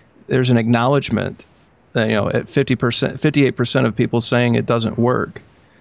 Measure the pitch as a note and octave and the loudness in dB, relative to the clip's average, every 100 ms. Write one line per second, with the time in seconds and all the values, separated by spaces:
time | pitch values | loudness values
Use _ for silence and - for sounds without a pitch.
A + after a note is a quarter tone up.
0 | _ _ - C3 B2+ A#2+ A2+ A#2+ B2+ C#3+ | _ _ -4 0 2 2 2 2 2 0
1 | - G2+ F#2 - - _ _ _ _ B2 | 0 -4 -4 -10 -18 _ _ _ _ -2
2 | A2 G#2+ G2+ A#2 - C#3+ C3+ B2+ B2 - | 0 0 0 -2 -2 -2 0 0 0 0
3 | - - D3+ C#3+ C3 - A#2+ C#3 A#2+ G#2+ | -4 -2 0 2 2 0 -2 0 0 0
4 | A#2 A#2+ A2+ A#2+ B2 A#2 G#2+ A#2 A2+ - | 0 0 0 0 2 0 0 -2 -2 0
5 | A#2+ B2 - - - _ _ _ | 0 0 -4 -10 -20 _ _ _